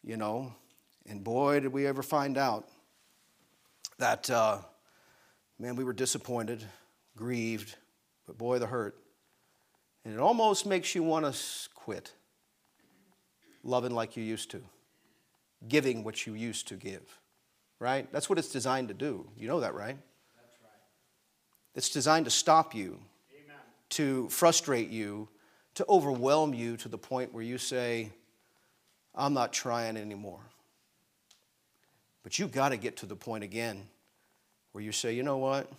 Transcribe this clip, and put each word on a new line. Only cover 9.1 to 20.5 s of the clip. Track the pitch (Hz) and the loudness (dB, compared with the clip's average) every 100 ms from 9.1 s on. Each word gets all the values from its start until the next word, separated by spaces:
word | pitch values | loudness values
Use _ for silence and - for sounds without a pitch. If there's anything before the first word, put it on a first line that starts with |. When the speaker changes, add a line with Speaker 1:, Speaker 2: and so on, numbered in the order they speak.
| _ _ _ _ _ _ _ _ _ | _ _ _ _ _ _ _ _ _
Speaker 1:
And | 110 | -12
it | 107 | 2
almost | 156 233 220 196 | 4 6 4 4
makes | 202 185 170 | 2 0 0
you | 180 | 0
wanna | 165 160 147 | 2 2 0
s-, | 131 - - - | -2 -8 -10 -12
quit | - - 104 - - _ _ _ _ _ _ _ _ _ _ _ _ _ - | -14 -10 -10 -12 -20 _ _ _ _ _ _ _ _ _ _ _ _ _ -14
loving | 123 127 123 | -2 0 0
like | 120 113 120 | -2 -2 -4
you | |
used | 110 110 - | -6 -6 -6
to, | 101 101 _ _ _ _ _ _ _ _ _ 113 | -12 -16 _ _ _ _ _ _ _ _ _ 2
giving | 147 135 113 | 2 4 0
what | 107 104 | -4 -6
you | - | -8
used | 107 117 107 - | -6 -6 -6 -10
to | 95 | -10
give, | 95 95 - - _ _ _ _ _ _ | -10 -12 -16 -20 _ _ _ _ _ _
right? | 120 135 135 | -2 -2 -2
That's | 147 - | -4 0
what | 180 | 0
it's | - | 0
designed | 135 123 131 123 | -2 0 0 0
to | |
do. | 98 143 101 - 110 | -4 -4 -4 -10 -10
You | 117 | -2
know | 175 | 0
that, | 113 | 0
right? | 80 104 139 - _ _ _ | -4 -8 -10 -14 _ _ _
Speaker 2:
That's | - | -20